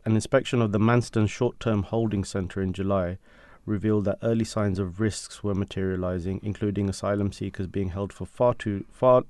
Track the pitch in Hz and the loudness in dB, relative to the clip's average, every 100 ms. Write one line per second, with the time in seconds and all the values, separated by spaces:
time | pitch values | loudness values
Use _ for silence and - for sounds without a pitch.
0 | - 110 - 135 - 123 110 101 110 120 | 0 2 2 0 2 0 2 4 4 4
1 | 117 113 104 - 123 - 120 107 92 113 | 2 0 0 2 -2 0 0 0 0 0
2 | 113 104 92 98 92 98 95 92 98 98 | 0 -2 -2 -4 -4 -4 -4 -2 0 0
3 | 87 92 - - - - - 104 107 107 | 0 -4 -12 -20 -20 -14 -4 -2 2 2
4 | 101 95 117 113 110 - 104 92 95 87 | 2 0 0 0 0 0 0 0 -2 0
5 | 110 - - - 104 98 98 - 95 92 | 0 -2 -10 -6 -2 -2 -2 -2 -2 0
6 | 90 90 87 95 104 98 104 101 98 95 | -2 -2 -2 -4 -4 -2 -2 0 0 0
7 | 101 101 101 - 101 - 92 95 95 85 | -2 0 0 -2 -8 -6 -6 -4 -4 -4
8 | 98 - 95 - 123 120 113 101 - - | -6 -8 -8 0 2 2 -2 -4 -6 0
9 | 127 127 - | 6 6 4